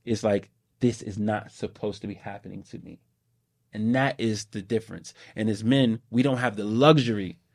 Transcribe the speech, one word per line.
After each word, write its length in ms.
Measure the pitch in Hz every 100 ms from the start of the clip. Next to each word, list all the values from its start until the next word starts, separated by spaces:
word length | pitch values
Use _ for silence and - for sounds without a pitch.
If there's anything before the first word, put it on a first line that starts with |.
| -
It's 160 | 110
like, 260 | 110 101 - _ _ -
"This 220 | 123 110
is 160 | - 98
not 340 | 104 107 -
supposed 480 | - 107 - 107 101
to 60 | 104
be 60 |
happening 480 | 98 - 101 95 98 95
to 80 | -
me." 220 | - - _ _ _ _ _ _ _
And 200 | 107 110
that 240 | 127 135 -
is 280 | 113 107 -
the 160 | 107
difference. 500 | 98 113 - 87 - - - -
And 140 | 110
as 120 | 101
men, 380 | 110 135 127 113 -
we 140 | 117
don't 160 | 135 127
have 180 | 123 104
the 80 |
luxury 720 | 104 110 143 156 117 104 92 - _